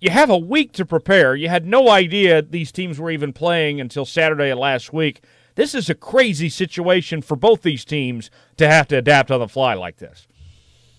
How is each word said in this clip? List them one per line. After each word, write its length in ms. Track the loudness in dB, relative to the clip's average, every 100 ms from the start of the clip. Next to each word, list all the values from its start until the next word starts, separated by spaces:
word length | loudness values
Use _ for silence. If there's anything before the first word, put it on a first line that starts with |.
You 100 | -2
have 180 | 2 4
a 80 | 2
week 360 | 0 -2 -2
to 120 | -4
prepare. 500 | -4 -2 2 4 4
You 140 | 0 -2
had 160 | -4
no 240 | 0 4 6
idea 540 | 4 2 2 4 4
these 300 | 2 -6 -8
teams 260 | -8 -10 -8
were 120 | -8
even 220 | -6 -6
playing 480 | -4 -2 -2 -2 -4
until 240 | -8 -10
Saturday 460 | -8 -2 0 0 -2
of 80 | -2
last 340 | -2 -2 -4
week. 300 | -4 -4 -4 _ _ _
This 200 | -4 -2
is 140 | -2 -6
a 60 |
crazy 540 | -6 -2 0 2 0 -6
situation 720 | -4 -6 -4 0 0 -2 -8
for 140 | -6 -2
both 260 | 2 2
these 220 | 0 -6
teams 460 | -6 -6 -6 -8 -12 _ _ 0
to 120 | 2
have 200 | 4 2
to 80 | 0
adapt 340 | 2 2 2
on 100 | -2
the 80 | -4
fly 240 | -2 -2
like 220 | -2 -8 -14
this. 300 | -20 _ _ _ -20 _ _ _ _